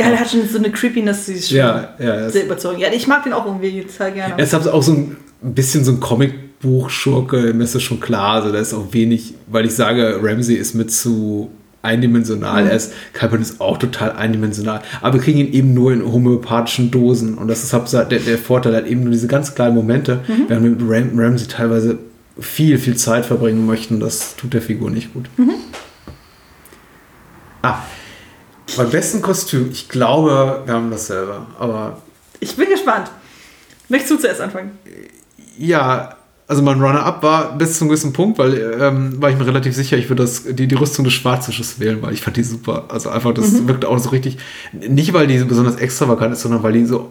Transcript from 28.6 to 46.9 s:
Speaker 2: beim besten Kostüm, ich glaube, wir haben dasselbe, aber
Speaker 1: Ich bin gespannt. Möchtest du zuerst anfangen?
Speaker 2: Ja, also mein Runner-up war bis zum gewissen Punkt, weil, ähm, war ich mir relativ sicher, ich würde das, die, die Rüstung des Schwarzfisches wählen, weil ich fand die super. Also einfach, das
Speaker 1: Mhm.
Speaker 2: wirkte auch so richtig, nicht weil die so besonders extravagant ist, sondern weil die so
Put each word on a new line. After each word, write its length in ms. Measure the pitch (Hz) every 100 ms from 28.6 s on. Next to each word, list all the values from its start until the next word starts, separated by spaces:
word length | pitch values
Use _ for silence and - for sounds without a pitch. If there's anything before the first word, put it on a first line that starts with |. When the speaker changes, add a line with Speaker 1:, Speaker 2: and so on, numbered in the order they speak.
| - -
Speaker 2:
beim 120 | 117
besten 320 | 151 202 220
Kostüm, 480 | 185 185 - 139 127
ich 180 | 127 -
glaube, 720 | 127 117 143 156 135 135 131 127
wir 80 |
haben 180 | 117 117
dasselbe, 540 | 110 - 95 95 101 - -
aber 420 | 120 110 107 107 - _ _ -
Speaker 1:
Ich 160 | - -
bin 140 | 359
gespannt. 400 | 392 - 320 - - - - - - _ - _
Möchtest 240 | 262 277
du 60 | 311
zuerst 240 | 220 -
anfangen? 300 | 190 190 190 - - 50 - - _ _ - -
Speaker 2:
Ja, 580 | 156 165 131 127 - - _ _ _
also 140 | -
mein 180 | 139 135
Runner-up 440 | 135 143 143 -
war 340 | 151 160 156 143
bis 220 | 160 -
zum 80 | 156
gewissen 260 | 151 151
Punkt, 240 | 131 196 220
weil, 400 | 131 131 113 113
ähm, 400 | 139 135 135 131
war 100 | 143
ich 60 | 131
mir 100 | 127
relativ 260 | 131 127
sicher, 240 | 127 131 131
ich 120 | 123
würde 140 | 123
das, 200 | 123 -
die, 240 | - 123 131
die 80 | 131
Rüstung 300 | 143 - 131
des 80 |
Schwarzfisches 640 | - 127 127 127 113 117 -
wählen, 220 | 107 110
weil 100 | 110
ich 80 | 107
fand 160 | - 110
die 60 |
super. 420 | 113 113 - 117 -
Also 200 | 113 -
einfach, 240 | 117 123
das 180 | 120 107
Speaker 1:
Mhm. 140 | 120 120
Speaker 2:
wirkte 200 | 131 -
auch 100 | 123
so 120 | 123
richtig, 280 | 131 131 127 - - -
nicht 400 | - 107 139 160
weil 120 | 180 147
die 120 | 127
so 60 | 127
besonders 320 | 120 120 113
extravagant 560 | 127 - 139 117 117
ist, 80 | 120
sondern 200 | 120 117
weil 120 | 110
die 120 | 113
so 240 | 117